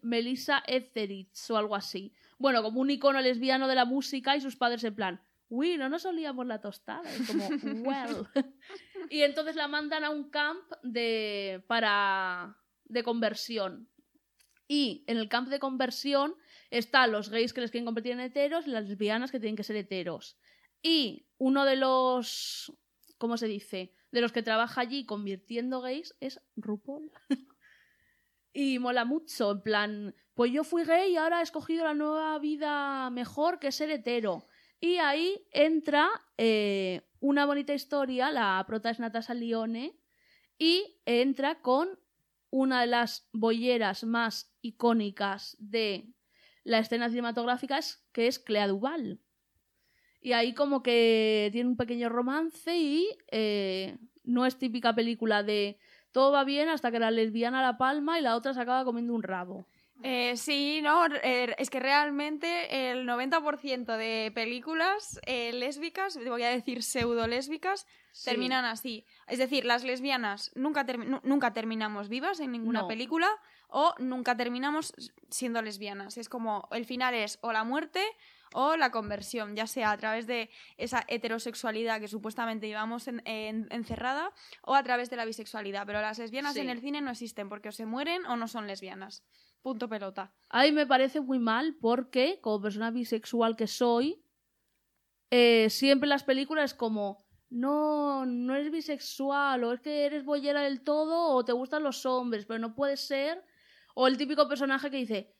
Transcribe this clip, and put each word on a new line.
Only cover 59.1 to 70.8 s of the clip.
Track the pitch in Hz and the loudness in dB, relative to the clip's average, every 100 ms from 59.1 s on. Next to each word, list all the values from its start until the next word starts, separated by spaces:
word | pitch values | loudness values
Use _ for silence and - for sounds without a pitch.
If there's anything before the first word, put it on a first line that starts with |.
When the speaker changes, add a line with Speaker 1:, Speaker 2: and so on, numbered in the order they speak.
Speaker 1:
un | 233 | -2
rabo. | - 185 180 190 185 _ _ - | -2 -4 -6 -10 -14 _ _ -10
Speaker 2:
Eh, | 254 254 247 240 | -4 0 0 -2
sí, | 302 285 285 311 | 0 0 0 0
no, | 294 320 | 4 4
r-, | 330 285 | 4 2
eh, | 254 247 247 - | 0 2 0 -2
es | 269 | -4
que | 262 | -2
realmente | 262 285 294 277 294 302 330 349 330 269 254 | 4 4 4 0 -2 -2 -2 -2 -2 -2 -2
el | 254 | -2
noventa | 254 240 262 330 | -2 -2 0 0
por | 302 294 | 0 -2
ciento | 277 254 233 220 | -2 -4 -4 -4
de | 220 220 220 | -2 -2 -2
películas, | 226 226 247 277 320 349 415 - - - | -2 -4 -4 -4 0 2 0 -4 -10 -6
eh, | 254 233 | -4 -2
lésbicas, | 247 254 285 330 381 392 320 | -2 -4 -4 -6 -4 -6 -4
voy | 233 240 | -4 -2
a | 240 | 0
decir | 247 247 240 | 0 -2 -4
pseudo-lésbicas, | 226 254 240 233 226 240 269 311 370 392 - - _ | -2 0 0 0 0 -2 -4 -4 -4 -4 -8 -20 _
Speaker 1:
Sí. | - - | -10 -4
Speaker 2:
terminan | 240 254 262 | -2 0 0
así. | 240 220 262 220 - _ - | 0 -4 -6 -10 -12 _ -6
Es | 247 | -2
decir, | 254 269 | 0 2
las | 240 240 | 2 2
lesbianas | 254 254 269 262 220 202 - - | 0 -2 -2 -2 -2 -4 -8 -4
nunca | 277 294 | -2 0